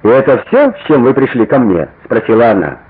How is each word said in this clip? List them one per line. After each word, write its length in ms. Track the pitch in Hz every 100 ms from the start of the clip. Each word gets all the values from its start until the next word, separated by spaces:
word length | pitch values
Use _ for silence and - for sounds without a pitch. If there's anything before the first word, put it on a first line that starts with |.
«И 40 | 107
это 360 | 131 135 127
все, 260 | - 240 285
с 160 | - -
чем 160 | 147
вы 120 | 123
пришли 320 | 135 131 120 107
ко 100 | 139
мне?» 280 | 117 87 71 -
спросила 460 | - 113 - 113 117
она. 260 | 101 76 65